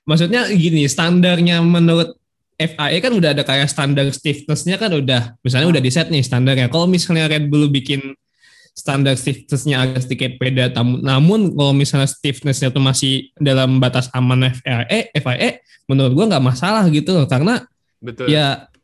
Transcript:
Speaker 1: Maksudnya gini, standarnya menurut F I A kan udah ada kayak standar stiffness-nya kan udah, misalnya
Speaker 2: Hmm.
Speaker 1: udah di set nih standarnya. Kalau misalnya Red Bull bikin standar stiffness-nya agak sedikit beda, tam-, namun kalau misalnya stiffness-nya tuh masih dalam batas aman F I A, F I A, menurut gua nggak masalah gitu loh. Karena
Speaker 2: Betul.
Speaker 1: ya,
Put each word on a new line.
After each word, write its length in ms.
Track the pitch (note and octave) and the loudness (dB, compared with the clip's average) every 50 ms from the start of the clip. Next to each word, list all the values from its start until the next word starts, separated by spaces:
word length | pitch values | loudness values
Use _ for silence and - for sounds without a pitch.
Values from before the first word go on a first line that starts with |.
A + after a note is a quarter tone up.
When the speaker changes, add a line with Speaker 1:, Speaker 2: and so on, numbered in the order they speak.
| _ | _
Speaker 1:
Maksudnya 480 | - D3+ D#3+ E3+ E3+ G#3+ B3 A#3+ F#3+ | 0 0 2 2 2 0 0 0 0
gini, 320 | G#3 F#3 D#3 F3 D#3+ D#3 D3 | 2 2 2 2 2 2 2
standarnya 760 | C#3 - - E3+ E3 F3 F3+ F3+ F3+ F3+ E3+ E3+ F3 F3 E3+ E3+ | 0 0 0 0 2 4 4 4 4 4 2 2 2 2 2 2
menurut 560 | E3+ F3 E3+ E3+ E3 E3 E3+ E3+ - - - _ _ _ _ _ _ _ | 4 4 4 4 4 4 2 0 -2 -6 -12 _ _ _ _ _ _ _
F 200 | - D#3+ D#3 D#3 | -6 -4 -4 -4
I 200 | - D3+ C#3+ C#3+ | -4 -4 -2 -2
A 40 | F3+ | -2
kan 120 | F#3+ B3+ | 0 0
udah 200 | B3 G#3 E3+ D#3 C#3+ | 2 2 2 2 2
ada 100 | C#3+ C3+ | 0 -2
kayak 240 | - C3+ C#3 C#3 | -2 0 0 0
standar 400 | C#3 - - C#3+ C#3 C#3+ C#3 C#3 C#3 | -2 -2 -2 -2 0 0 0 0 0
stiffness-nya 680 | C3 - - D#3 C#3 - - - D3+ C#3+ - E3+ F#3+ F#3 | -2 -4 -4 -4 -4 -4 -4 -4 -4 -4 -2 -4 -4 -2
kan 120 | A3 A3 | -2 -2
udah, 440 | E3+ D3+ C3+ C3 C3 B2 A#2 A#2 - - - | -2 -2 0 0 0 0 -2 -4 -8 -8 -4
misalnya 240 | B2+ B2 B2+ D3 | -2 0 2 2
Speaker 2:
Hmm. 80 | F3 F3 | 2 2
Speaker 1:
udah 80 | D3 B2+ | 2 2
di 80 | B2+ | 0
set 200 | B2+ F3 E3 - | 0 0 -2 0
nih 120 | E3+ C#3+ B2+ | 0 -2 -2
standarnya. 440 | - - B2 B2+ C3 C3+ C3 B2 A#2+ | 0 0 0 2 2 2 2 0 0
Kalau 180 | C#3 E3 E3+ | 0 0 0
misalnya 400 | F3+ F#3 F3 E3 - E3+ D#3+ D#3+ | 2 2 0 0 0 0 0 0
Red 200 | D#3 D3+ D3+ D3+ | 0 -2 -2 -2
Bull 200 | D3 D3 D3 D3+ | 0 2 2 2
bikin 480 | D3 C#3+ C#3 C3 C3+ C#3+ C#3 C3+ C3+ C3+ - _ _ _ _ _ _ _ _ _ _ _ | 2 0 -2 -2 -4 -4 -6 -6 -8 -14 -18 _ _ _ _ _ _ _ _ _ _ _
standar 420 | - - - C#3 C3+ C#3 C#3 C3+ | -12 -6 -4 -2 0 0 0 0
stiffness-nya 640 | B2+ - C#3+ C3+ G#2+ - - D3 C3+ - D3+ C#3+ B2+ | 0 -2 -4 -6 -6 -6 -6 -6 -4 -2 -2 -2 0
agak 240 | B2+ C3 C3 B2+ B2+ | -2 -2 -2 -4 -4
sedikit 300 | B2+ C3 - C3+ B2+ B2 - | -4 -6 -6 -6 -6 -6 -4
beda, 320 | C3 C3 C3 C3 B2+ A#2+ | -4 -2 0 0 0 0
tam-, 280 | - A#2 A#2 B2 B2 B2 | 0 -2 0 0 0 -2
namun 560 | - C#3 C3+ C3 D3 E3+ G3+ A3 G#3 F3 - | -2 0 2 2 4 4 4 2 2 0 0
kalau 160 | - C#3+ C#3 | 0 0 2
misalnya 360 | C#3 C#3 C#3+ C#3 - C#3+ C3+ | 2 2 0 0 0 0 0
stiffness-nya 640 | C3+ - - - D3 C3 - - D3 C3+ - C#3 C3 | -2 -4 -4 -6 -6 -6 -4 -4 -4 -2 -2 -2 -2
tuh 120 | A#2+ C#3+ C3+ | 0 0 0
masih 480 | C3 C3 - - C3+ C3+ C3+ - - _ | 0 0 0 -2 -2 -2 -4 -6 -8 _
dalam 420 | - D3+ C#3+ C3+ C3 C3 C3 C3 C3 | -2 0 0 2 2 2 2 2 2
batas 320 | B2 B2+ B2+ B2+ B2+ B2+ | 2 2 0 -2 -4 -4
aman 400 | - B2+ B2+ B2 B2+ B2+ B2+ B2+ | -2 -2 0 2 2 2 2 0
F 80 | B2+ B2+ - | 0 -4 -6
I 200 | C#3 B2+ A#2 B2 | -4 -4 -4 -2
A, 160 | - F#3+ A3 A3 - - | -2 -2 -4 -4 -4 -6
F 120 | D#3+ - | -4 -4
I 100 | C3 B2 - | -4 -4 -2
A, 100 | - A#3+ - - _ _ _ _ _ | -2 -4 -4 -6 _ _ _ _ _
menurut 260 | - C3+ C3+ C3+ B2+ B2+ | -2 0 2 2 2 2
gua 100 | D3 G#3 | 2 2
nggak 180 | A3+ F#3+ C#3+ C3 | 2 2 2 2
masalah 380 | C3 B2+ B2+ F3 F#3 G#3+ A3 G#3 F3 | 2 0 0 -2 -2 0 2 2 2
gitu 260 | D3+ D3+ D3 - F#3+ | 2 2 0 0 2
loh. 120 | F3 C#3 | 2 2
Karena 360 | B2+ E3+ D#3+ D3 G3 B3 - - - _ _ _ _ _ _ | 2 0 0 0 0 0 -2 -4 -10 _ _ _ _ _ _
Speaker 2:
Betul. 280 | - A#2+ A#2 - B2+ | -16 -14 -12 -6 -2
Speaker 1:
ya, 400 | B2+ D3+ D3+ D3 C#3 C3+ C3+ - - _ _ | 0 0 0 0 0 -2 -6 -8 -16 _ _